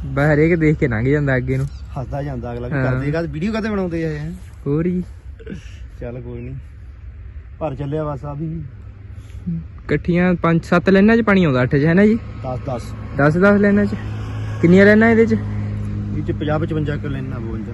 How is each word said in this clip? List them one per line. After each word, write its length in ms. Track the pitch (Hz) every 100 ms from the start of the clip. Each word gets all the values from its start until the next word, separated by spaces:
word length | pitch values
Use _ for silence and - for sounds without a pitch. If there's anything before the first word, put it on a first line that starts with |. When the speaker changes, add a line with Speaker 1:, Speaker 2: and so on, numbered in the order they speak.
| 139
Speaker 1:
ਬਸ 280 | 135 147
ਹਰੇਕ 220 | 147 160 175
ਦੇਖ 220 | 156 151
ਕੇ 100 | 143
ਲੰਘ 220 | 110 123
ਜਾਂਦਾ 280 | 151 143 127
ਅੱਗੇ 200 | 127 131
ਨੂੰ। 80 | 139 - - 147
Speaker 2:
ਹੱਸਦਾ 260 | 117 139
ਜਾਂਦਾ 300 | 143 127 120
ਅਗਲਾ 140 | 120 123
ਵੀ 60 |
Speaker 1:
ਹਾਂ। 120 | 139 127
Speaker 2:
ਕਰਦੇ 260 | 127 135
ਕਾ, 100 | 160
ਵੀਡੀਓ 300 | 170 147 190
ਕਾਹਤੇ 180 | 220 214
ਬਣਾਉਂਦੇ 360 | 208 185 165 160
ਆ 60 |
ਇਹ? 200 | 151 151 185 - - 143
Speaker 1:
ਹੋਰ 160 | 147
ਜੀ। 200 | 180 180 175 - - - - 196 - - - -
Speaker 2:
ਚੱਲ 220 | 123 123
ਕੋਈ 200 | 120 120
ਨਹੀਂ, 140 | 123 131 - - - - - - - - - -
ਭਰ 160 | 156 131
ਚੱਲਿਆ 280 | 139 151
ਬਸ 220 | 151 143 143
ਆ 80 |
ਵੀ। 280 | 143 160 160 143 - - - - - - - - 165 160 -
Speaker 1:
ਇਕੱਠੀਆਂ 500 | - 147 - 170 180
ਪੰਜ 300 | 180 165 165
ਸੱਤ 260 | - 175 -
ਲਾਈਨਾਂ 280 | 190 208 226
'ਚ 40 |
ਪਾਣੀ 220 | 220 190
ਆਉਂਦਾ, 200 | 170 127
ਅੱਠ 120 | 127 147
'ਚ, 100 | 151
ਹੈ 80 |
ਨਾ 120 | 170 208
ਜੀ? 120 | 226 - - 131
Speaker 2:
ਦਸ 140 | 127 -
ਦਸ। 260 | 123 - - - -
Speaker 1:
ਦਸ 200 | 143 165
ਦਸ 220 | 196 202
ਲਾਈਨਾਂ 240 | 202 202 202
'ਚ। 100 | - - - - - - -
ਕਿੰਨੀਆਂ 240 | 170 180 202
ਲਾਈਨਾਂ 240 | 214 226
ਇਹਦੇ 160 | 226 226
'ਚ? 80 |
Speaker 2:
ਇਹ 880 | 214 - - - - - - - 101
'ਚ 80 | 151
ਪੰਜਾਹ 280 | - 151 151
ਪਚਵੰਜਾ 360 | 156 156 147 147
ਕੁ 120 | 147
ਲਾਈਨਾਂ, 320 | 135 135 127
ਬਵੰਜਾ। 320 | 113 110 104